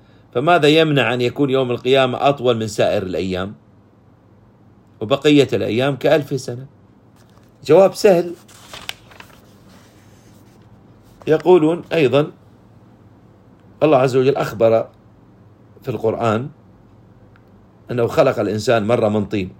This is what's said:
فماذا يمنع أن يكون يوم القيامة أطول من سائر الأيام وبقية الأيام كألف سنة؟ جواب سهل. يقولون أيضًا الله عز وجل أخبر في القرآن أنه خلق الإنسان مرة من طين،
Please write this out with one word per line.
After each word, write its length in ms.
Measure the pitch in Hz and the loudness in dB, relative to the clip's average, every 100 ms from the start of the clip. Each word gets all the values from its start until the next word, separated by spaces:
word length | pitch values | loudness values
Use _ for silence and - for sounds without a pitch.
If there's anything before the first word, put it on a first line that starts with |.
| _ _ _ | _ _ _
فماذا 340 | 123 151 175 147 | -4 0 2 4
يمنع 460 | 156 160 143 113 | 4 2 0 0
أن 80 | 123 | -2
يكون 280 | 120 123 139 | -4 -2 -2
يوم 220 | 131 127 | 0 -2
القيامة 580 | 120 123 135 131 120 139 | -4 0 2 0 0 -2
أطول 280 | 143 123 113 | 0 0 -2
من 100 | 110 | -2
سائر 360 | - 98 98 | -2 0 -2
الأيام 500 | 92 82 95 90 95 110 _ _ _ _ _ _ _ _ _ _ _ _ _ - | -4 -6 -4 -4 -8 -12 _ _ _ _ _ _ _ _ _ _ _ _ _ -10
وبقية 460 | 107 135 151 147 127 | -4 0 4 4 4
الأيام 420 | 104 101 110 135 131 | 0 -2 -2 -2 -2
كألف 460 | 147 156 147 135 | 0 0 -2 -8
سنة؟ 240 | - 120 135 _ _ _ _ _ _ - _ _ - | -10 -14 -16 _ _ _ _ _ _ -20 _ _ 2
جواب 280 | 160 190 | 4 4
سهل. 400 | - 214 175 170 170 - - - - - - - - - - - - - - - - - - - - - - - - - - _ - - | 4 2 2 0 -10 -20 -20 -20 -20 -16 -18 -20 -20 -20 -20 -20 -20 -20 -20 -20 -20 -20 -20 -20 -20 -20 -20 -20 -20 -20 -20 _ -8 -2
يقولون 560 | 151 160 180 156 175 - | 0 4 4 4 -2 -4
أيضًا 380 | 165 131 135 160 - _ _ _ - - - - - - _ _ _ - - | 0 2 2 -2 -8 _ _ _ -20 -20 -20 -20 -20 -20 _ _ _ -18 -2
الله 140 | 156 139 | 0 2
عز 180 | 131 131 | 2 0
وجل 200 | 131 143 | 0 -2
أخبر 520 | 160 107 113 113 - _ _ _ _ _ - _ - - | -4 0 2 2 -2 _ _ _ _ _ -20 _ -20 -16
في 80 | - | -10
القرآن 600 | 107 110 - 117 110 143 - _ _ _ _ - - - - _ - _ _ - | -6 -4 -2 -2 -2 -6 -16 _ _ _ _ -20 -20 -20 -20 _ -20 _ _ -8
أنه 160 | 123 117 | -4 0
خلق 320 | - 135 120 | 2 2 2
الإنسان 480 | 104 107 107 117 104 | -2 -2 0 0 0
مرة 220 | 117 110 | 0 0
من 160 | 107 101 | -2 -4
طين، 260 | 104 92 | -6 -8